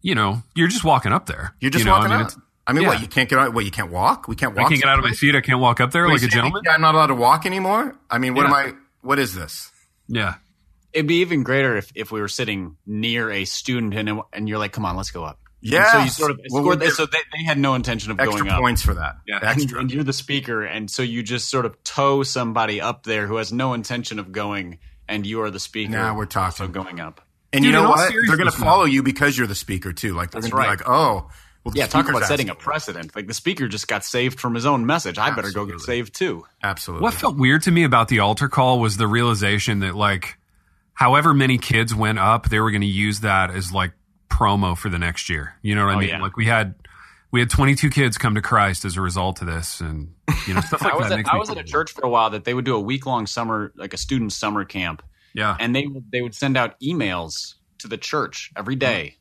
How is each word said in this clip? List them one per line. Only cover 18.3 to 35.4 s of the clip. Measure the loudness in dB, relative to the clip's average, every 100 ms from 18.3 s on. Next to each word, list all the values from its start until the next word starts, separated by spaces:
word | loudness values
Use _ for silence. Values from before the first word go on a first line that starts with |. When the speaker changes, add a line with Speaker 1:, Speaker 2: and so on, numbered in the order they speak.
| 0
Speaker 3:
going | 0
up. | 2
Speaker 2:
points | 2 2
for | 0
that. | 0 -4 -8 -8
Speaker 1:
Yeah. | -4
Speaker 3:
And, | 0 0
Speaker 2:
Extra. | 0 -2
Speaker 3:
and | -4
you're | -2
the | -2
speaker, | -4 -4 -6 -4 -6
and | -4 -8 -8
so | -4
you | -4 -4
just | -4 -6 -2
sort | -2 -2
of | -6
tow | -10 0 2 2
somebody | 0 -2 -2 0 0 -2
up | -4 -6
there | -4 -2 -2
who | -2
has | -4
no | -2 -2
intention | -4 -4 -6 -6 -10
of | -8
going, | -6 -6 -6 -8 -14 -20 -20 -8
and | -6 -4
you | -4
are | -4
the | -6
speaker | -10 -8 -4
Speaker 2:
Now | -2 -2 -4
we're |
talking. | -4 -2 -2 -4
Speaker 3:
also | -8
going | -8 -10 -10
up. | -14 -16 _ _ _
Speaker 2:
And | 2
Speaker 1:
Dude, | 4
Speaker 2:
you | 6
Speaker 1:
in |
Speaker 2:
know | 6
Speaker 1:
all | 6
Speaker 2:
what? | 4
They're | 2
gonna | 2 4
Speaker 1:
seriousness, | 2 2
Speaker 2:
follow | 4 6
Speaker 1:
man. | 6
Speaker 2:
you | 4
because | 2 2 2 2
you're | -2
the |
speaker | -4 -4 -6 -6
too. | -6 -6
Like, | -4 -6
they're | -6
Speaker 3:
That's | -2
Speaker 2:
gonna | 0 0
Speaker 3:
right. | 0
Speaker 2:
be |
like, | 2
"Oh, | 4 4 2 -4 -16 -20 _
well, | -6
the | -2
Speaker 3:
Yeah, | 0
talk | 2
Speaker 2:
speaker's | 2 2
Speaker 3:
about | 2
setting | 0 -2
a |
Speaker 2:
asking." | -4
Speaker 3:
precedent. | -6 -6 -6 -12 -12 -12
Like, | -10
the |
speaker | -6 -4 -2 -4
just | -4 -4
got | -6
saved | -4 -2 -2 -2
from | -4
his | -2 0
own | 0 2
message. | -2 -2 -2
I | -2
better | -2